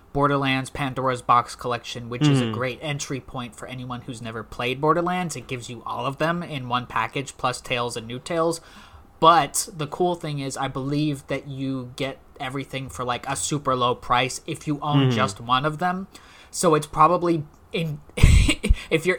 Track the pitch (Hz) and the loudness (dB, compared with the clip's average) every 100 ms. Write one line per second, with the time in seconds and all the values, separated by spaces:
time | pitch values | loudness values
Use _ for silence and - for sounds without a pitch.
0 | - 143 143 143 135 131 127 - 143 123 | -6 2 4 4 2 0 -2 -4 -6 -2
1 | 131 123 - 123 117 - 127 120 - 123 | -2 0 4 4 4 -4 -4 -4 -6 -12
2 | 117 123 151 139 117 107 127 - 156 139 | -8 0 4 4 2 -2 -4 -6 -8 -6
3 | - 139 - 135 120 - - 127 127 123 | -6 -8 -10 -12 -12 -12 -14 -12 -10 -12
4 | - 117 113 113 107 - 123 127 151 165 | -10 -12 -10 -10 -10 -4 -4 0 2 2
5 | 175 180 175 139 113 131 117 120 - 110 | 0 -2 -4 -6 -10 -10 -10 -12 -8 -6
6 | 123 135 156 175 165 143 127 120 123 - | -4 0 0 0 -4 -8 -4 -4 -2 -4
7 | 113 147 131 - 131 123 - 127 120 117 | -4 -4 -8 -4 -4 -4 -4 -2 -2 -4
8 | 113 127 - 170 165 165 - - - - | -8 -10 -4 0 0 -2 -8 -20 -20 -20
9 | - - 160 170 143 - - 165 147 - | -18 4 8 8 6 -2 -6 -6 -6 0
10 | 180 175 160 147 135 127 135 131 135 147 | 0 0 -4 -6 -6 -4 -4 -4 -2 0
11 | 151 139 - 139 143 135 135 135 123 127 | 0 -2 -6 -8 -6 -8 -6 -6 -8 -8
12 | 135 131 - - 135 135 131 135 131 - | -8 -8 -16 -12 -8 -8 -8 -8 -10 -8
13 | 123 120 131 135 - 147 147 127 123 120 | -4 -4 -4 -4 -2 -2 0 2 2 0
14 | - 123 127 - - 151 - 147 151 143 | 0 0 0 -4 -8 -8 -4 -4 0 4
15 | 135 123 131 - 120 127 147 151 180 185 | 4 4 0 -2 -2 0 0 -2 -2 -2
16 | 190 - - - - - 185 151 151 - | -8 -16 -20 -20 -14 0 4 4 2 4
17 | 156 180 175 170 147 - - - 160 147 | 6 6 2 0 -2 -12 -10 -6 -4 -6
18 | - - - - - - - - - 160 | -10 4 8 8 6 4 2 0 2 0
19 | 165 | 0